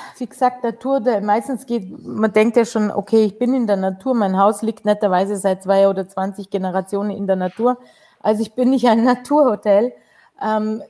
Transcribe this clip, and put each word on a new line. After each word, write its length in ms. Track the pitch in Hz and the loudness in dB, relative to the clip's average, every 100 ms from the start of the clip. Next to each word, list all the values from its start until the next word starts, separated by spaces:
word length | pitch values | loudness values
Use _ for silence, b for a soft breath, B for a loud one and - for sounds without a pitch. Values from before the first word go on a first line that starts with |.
| B - | B -14
wie 80 | 247 | -12
gesagt, 380 | - 247 247 | -2 -2 -2
Natur, 340 | 233 233 262 277 | -8 -6 -2 -2
der, 220 | 226 208 | 0 0
meistens 440 | 208 214 233 254 | 0 -2 -2 -8
geht, 320 | - 233 185 - | -4 -6 -6 -14
man 280 | - 226 214 | -10 -2 0
denkt 240 | 214 220 233 | 2 2 2
ja 80 | |
schon, 260 | 226 220 208 | 0 0 -2
okay, 340 | - 196 226 | -2 0 2
ich 140 | 214 202 | 2 0
bin 160 | 247 | -2
in 140 | 262 220 | 0 0
der 80 | 196 | 0
Natur, 380 | 190 185 262 | -2 -4 -2
mein 220 | 240 196 190 | 0 0 4
Haus 260 | 202 214 | 2 2
liegt 220 | 220 214 | -4 -4
netterweise 520 | 208 208 202 180 196 202 | -2 0 2 0 0 -2
seit 260 | 196 190 | -2 -2
zwei 260 | 185 196 196 | 0 2 2
oder 200 | 196 185 | 2 -6
zwanzig 420 | - 190 196 190 | -6 -8 -8 -8
Generationen 600 | 190 185 185 185 202 208 | -6 -4 -4 -4 -4 -4
in 180 | 190 196 | -4 -2
der 80 | 185 | -2
Natur, 420 | 180 - 240 247 b b b b | -2 -2 -2 -2 b b b b
also 220 | - 214 | -2 0
ich 120 | 220 | -2
bin 160 | - 254 | 0 2
nicht 180 | 262 240 | 4 4
ein 160 | 226 | 4
Naturhotel. 880 | 247 247 254 294 262 202 214 202 247 - b b b - | 2 0 0 2 2 2 2 2 2 -4 b b b -8
Ähm, 400 | 220 214 214 220 | -4 -2 -2 -6